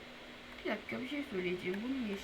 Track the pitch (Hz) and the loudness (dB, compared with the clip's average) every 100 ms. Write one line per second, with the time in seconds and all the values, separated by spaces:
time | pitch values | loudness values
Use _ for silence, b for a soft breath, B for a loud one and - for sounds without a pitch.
0 | - - - - - - 339 214 - 226 | -8 -12 -12 -12 -12 -2 0 0 0 -2
1 | 254 285 277 190 180 180 180 202 240 269 | 0 0 0 2 2 2 2 2 2 2
2 | 214 196 | 2 0